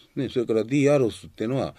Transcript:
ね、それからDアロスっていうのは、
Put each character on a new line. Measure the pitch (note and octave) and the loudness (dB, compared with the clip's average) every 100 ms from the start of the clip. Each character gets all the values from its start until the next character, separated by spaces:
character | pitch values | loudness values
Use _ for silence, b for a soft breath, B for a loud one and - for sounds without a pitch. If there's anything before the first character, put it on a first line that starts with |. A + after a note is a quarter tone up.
| _ C#3+ | _ -6
ね、 | A#2+ | -4
そ | B2+ | -2
れ | A#2 | 0
か | |
ら | A2 | 0
D | A2 C#3+ C#3 | 0 2 4
ア | C#3+ | 4
ロ | A2+ | 2
ス | - F2 | -2 -12
っ | |
て | - | -8
い | A2 | -4
う | |
の | C3 | -2
は、 | D#2+ | -4